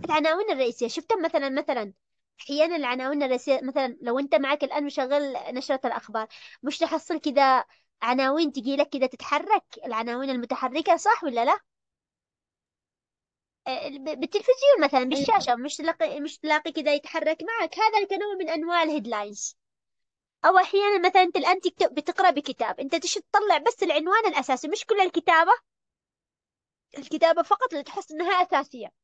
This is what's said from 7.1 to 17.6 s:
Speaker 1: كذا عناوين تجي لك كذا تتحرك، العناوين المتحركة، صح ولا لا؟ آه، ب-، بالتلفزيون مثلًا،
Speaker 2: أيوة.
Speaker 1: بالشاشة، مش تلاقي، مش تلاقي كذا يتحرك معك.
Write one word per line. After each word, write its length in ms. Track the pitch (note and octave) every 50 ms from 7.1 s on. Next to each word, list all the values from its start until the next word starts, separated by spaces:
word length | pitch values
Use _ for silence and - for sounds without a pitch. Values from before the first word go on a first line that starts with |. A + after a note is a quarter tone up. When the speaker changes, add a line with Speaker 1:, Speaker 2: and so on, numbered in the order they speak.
| F4 D4+
Speaker 1:
كذا 440 | - D4+ A#3+ C#4 C#4 C4+ C4 B3 - _ _ _ _ _ _ - -
عناوين 500 | A3+ B3+ C4 C4+ C4 C#4 D#4+ E4+ D4 -
تجي 240 | C4+ G#3 C4 C#4
لك 120 | C#4 D4 -
كذا 180 | - C4+ C4
تتحرك، 580 | C4 - - - - C#4 F4 F4 G4 A4 F#4 - _ - - -
العناوين 460 | - A3+ A3 A3+ A#3+ A#3 B3 C4+ C#4
المتحركة، 680 | C4 B3 A#3 - C4 - C4 B3+ B3 D#4 - F#4+ E4+
صح 280 | E4 - G4+ A#4 - E4+
ولا 200 | D4 A#3 A#3+ A#3
لا؟ 160 | C4+ F4+ G#4 _ _ _ _ _ _ _ _ _ _ _ _ _ _ _ _ _ _ _ _ _ _ _ _ _ _ _ _ _ _ _ _ _ _ _ _ _ _ _ _ -
آه، 220 | C4 C4 - - C#4+
ب-، 320 | C4+ C#4+ C4+ D#4 D4+ B3
بالتلفزيون 600 | D#4 - - G4+ - - B4+ - C5+ C#5+ C#5+ G4 D#4
مثلًا، 160 | C#4 - C4
Speaker 2:
أيوة. 100 | B3+ B3+
Speaker 1:
بالشاشة، 440 | D#4 C#4+ C#4 - A4+ G4+ C4 - A#3+
مش 220 | A#3 B3+ D4 -
تلاقي، 440 | - D4 E4 D#4+ - E4 - - D4
مش 180 | C#4+ D#4 - -
تلاقي 340 | - D4+ D4+ D#4 - E4 -
كذا 220 | D#4+ C4 D4+ C#4+
يتحرك 440 | D4 - - - E4 D4+ D4+ D#4+ - D#4+
معك. 360 | F#4+ A4+ A#4